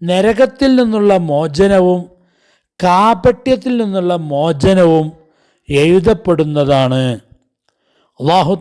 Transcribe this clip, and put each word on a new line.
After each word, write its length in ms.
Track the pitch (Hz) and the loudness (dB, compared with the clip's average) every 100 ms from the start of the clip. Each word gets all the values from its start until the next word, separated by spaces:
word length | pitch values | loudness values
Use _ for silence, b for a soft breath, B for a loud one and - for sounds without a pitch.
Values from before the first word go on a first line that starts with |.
നരകത്തിൽ 720 | 170 180 208 220 262 - 269 254 | -4 0 0 2 0 0 0 2
നിന്നുള്ള 420 | 233 214 208 190 | 0 0 2 2
മോചനവും 920 | 165 143 160 147 196 196 180 180 175 _ _ _ _ _ _ - | 0 -2 -2 0 2 2 2 0 -6 _ _ _ _ _ _ -6
കാപട്യത്തിൽ 920 | 180 180 214 233 254 247 262 254 262 240 | 0 2 2 2 0 0 -2 -4 -2 -4
നിന്നുള്ള 380 | 214 190 180 175 | -2 -2 -2 -4
മോചനവും 960 | 156 143 160 147 190 190 170 160 156 - _ _ _ _ - | -4 -4 -2 0 0 2 4 2 -2 -10 _ _ _ _ -4
എഴുതപ്പെടുന്നതാണ്. 1500 | 143 156 185 185 208 185 165 151 147 139 135 131 131 127 117 _ _ _ _ _ _ _ _ _ - | 0 2 2 2 -2 -2 -2 -2 -2 0 0 0 -2 -4 -6 _ _ _ _ _ _ _ _ _ -8
അല്ലാഹു 400 | 135 185 156 185 | 0 0 0 -2